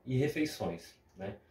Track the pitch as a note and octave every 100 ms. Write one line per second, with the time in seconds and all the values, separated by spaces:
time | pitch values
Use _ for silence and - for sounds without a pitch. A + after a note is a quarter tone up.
0 | - B2+ D3 D#3 D3+ - F#2 E2 - -
1 | _ F#2 F#2+ - -